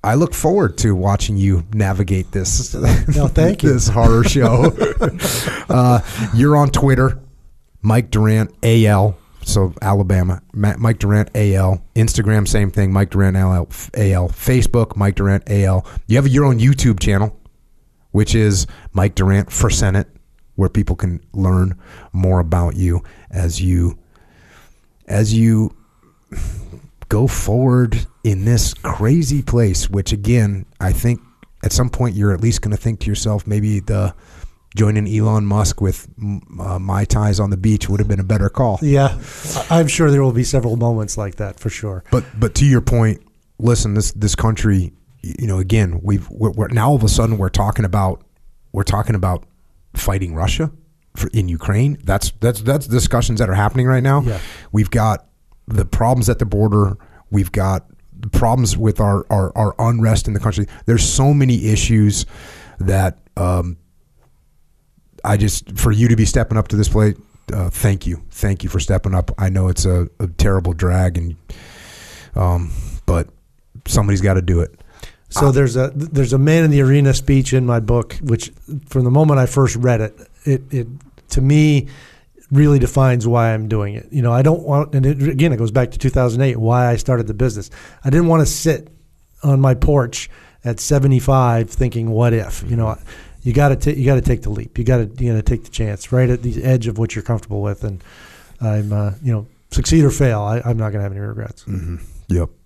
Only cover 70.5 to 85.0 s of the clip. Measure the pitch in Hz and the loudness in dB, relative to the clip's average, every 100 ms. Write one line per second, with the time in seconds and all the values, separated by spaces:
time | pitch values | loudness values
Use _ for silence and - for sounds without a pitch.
70.5 | 95 87 82 90 92 90 85 85 80 - | 2 -2 -2 0 2 0 -2 -6 -10 -16
71.5 | - - - - - - - - - 90 | -20 -20 -20 -20 -20 -20 -20 -8 -2 0
72.5 | 87 85 - - - - 87 73 _ _ | 0 -2 -6 -8 -8 -2 -2 -4 _ _
73.5 | _ _ - - - 101 98 98 92 90 | _ _ -18 -4 -2 0 0 2 0 2
74.5 | 87 85 - - _ - _ _ - 143 | 0 -2 -8 -20 _ -20 _ _ 0 2
75.5 | 131 135 120 131 139 160 143 123 131 143 | 2 0 0 -4 -4 -4 -2 0 2 2
76.5 | 165 160 143 131 139 139 131 - 135 127 | 4 4 4 4 4 4 2 2 2 2
77.5 | 131 123 120 107 120 - - 147 113 - | 0 0 -2 0 -2 -2 -8 -2 -4 -4
78.5 | - - 151 - 135 123 135 156 139 123 | -18 -14 -14 -4 -2 2 4 4 4 2
79.5 | - 127 113 123 117 107 - - - - | 2 0 2 0 0 -2 -8 -20 -10 -4
80.5 | 131 135 135 117 131 - _ _ 143 135 | -4 -4 -8 -8 -14 -20 _ _ 0 4
81.5 | 151 151 143 131 - - _ _ _ _ | 4 4 2 -2 -16 -20 _ _ _ _
82.5 | 139 147 143 - 139 131 123 113 120 113 | 4 4 4 2 2 2 2 0 2 2
83.5 | 110 110 110 101 110 - 147 117 120 139 | -2 -2 -2 -4 -8 -8 -2 0 2 2
84.5 | 165 135 143 151 139 | 2 0 -2 0 0